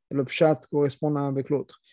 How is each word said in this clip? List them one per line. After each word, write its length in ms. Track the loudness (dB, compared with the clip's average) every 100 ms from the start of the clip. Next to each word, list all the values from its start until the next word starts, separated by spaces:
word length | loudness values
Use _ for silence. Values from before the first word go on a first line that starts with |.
| _
le 100 | -4
pshat 420 | -4 2 4 2 -2
correspond 400 | 0 0 0 -2
l'un 180 | -2 -2
avec 220 | -4 -2
l'autre. 300 | -4 -4 -16 _